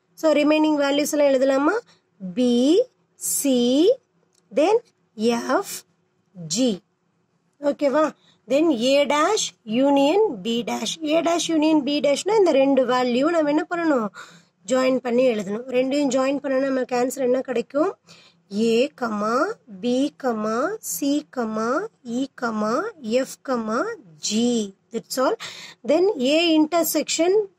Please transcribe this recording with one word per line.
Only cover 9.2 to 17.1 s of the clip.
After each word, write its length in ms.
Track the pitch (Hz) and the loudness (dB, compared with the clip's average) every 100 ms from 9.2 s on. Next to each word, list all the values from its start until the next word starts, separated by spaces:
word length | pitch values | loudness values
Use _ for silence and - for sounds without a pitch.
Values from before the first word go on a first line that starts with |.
| 330 427 - - 226 226 | 2 0 -4 -10 -4 0
union 360 | 277 277 277 392 440 220 | 2 4 4 2 0 -2
B 100 | 202 233 233 | -4 -4 -4
dash. 200 | 240 220 320 302 | -6 -6 -6 -2
A 80 | 320 330 | 0 0
dash 180 | 339 - | -2 -2
union 260 | 320 311 311 254 | 0 2 2 0
B 80 | 294 285 | -2 0
dashனா 280 | 277 - 440 | 0 0 2
இந்த 120 | 349 269 | 4 4
ரெண்டு 240 | 269 269 240 | 4 2 2
வேல்யூ 360 | 254 254 240 294 | 0 0 2 2
நம்ம 180 | 339 294 | 2 0
என்ன 100 | 302 311 | 0 -2
பண்ணணும்? 400 | 339 330 262 208 - - - _ _ - | -2 0 0 -2 -8 -20 -20 _ _ -2
ஜாயின் 280 | 254 262 254 | 0 2 0
பண்ணி 180 | 247 240 262 | 0 2 2
எழுதணும். 340 | 214 190 214 262 247 | 0 -4 -8 -4 -2
ரெண்டையும் 340 | 262 285 285 | 0 0 0
ஜாயின் 260 | 262 262 277 | 0 0 -2
பண்ணா 160 | 285 262 269 | -2 -2 0
நமக்கு 300 | 262 247 247 | -2 -2 -2
ஆன்சர் 280 | 254 | -2